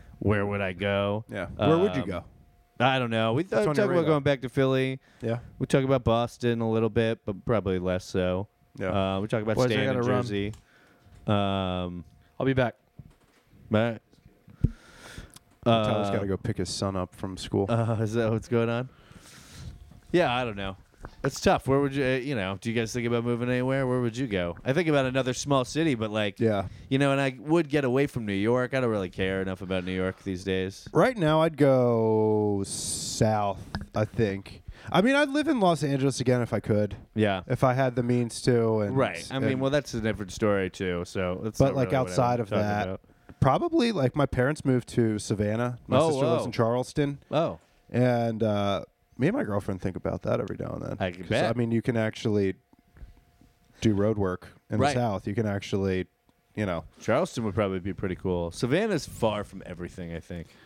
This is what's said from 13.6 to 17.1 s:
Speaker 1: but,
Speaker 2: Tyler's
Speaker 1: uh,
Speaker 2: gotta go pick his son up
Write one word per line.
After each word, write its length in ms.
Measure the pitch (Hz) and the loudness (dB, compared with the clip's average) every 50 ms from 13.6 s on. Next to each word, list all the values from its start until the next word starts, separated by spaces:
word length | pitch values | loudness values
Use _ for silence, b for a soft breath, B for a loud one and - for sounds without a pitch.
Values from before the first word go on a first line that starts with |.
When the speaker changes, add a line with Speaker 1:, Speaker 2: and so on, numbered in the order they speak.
| - - | -6 0
Speaker 1:
but, 320 | 107 107 117 120 110 - _ _ _ _ _ - _ _ _ - B B B B B B B B B B B B B B B B B B _ _ _ - - | 2 2 2 2 -2 -6 _ _ _ _ _ -20 _ _ _ -20 B B B B B B B B B B B B B B B B B B _ _ _ -4 2
Speaker 2:
Tyler's 460 | 117 117 110 107 104 107 107 101 101 | 2 4 4 4 2 0 0 0 0
Speaker 1:
uh, 40 | 98 | -2
Speaker 2:
gotta 140 | 101 101 | -2 -2
go 100 | 98 95 | -2 -4
pick 200 | - - 110 104 | -4 -4 -6 -4
his 120 | - 90 - | -4 -4 -6
son 260 | - - 101 98 95 | -4 -4 -4 -2 -2
up 180 | 92 90 - | -2 -4 -6